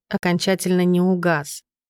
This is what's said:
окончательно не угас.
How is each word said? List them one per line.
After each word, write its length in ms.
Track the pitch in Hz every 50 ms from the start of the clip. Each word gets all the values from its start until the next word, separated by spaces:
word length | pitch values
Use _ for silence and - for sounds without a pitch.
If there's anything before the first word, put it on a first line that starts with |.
| _ -
окончательно 760 | 202 - - 180 175 170 - 196 190 180 - 180 180 180 180
не 160 | 180 180 180
угас. 600 | 180 185 185 175 175 175 165 147 147 - - - - _ _ _ _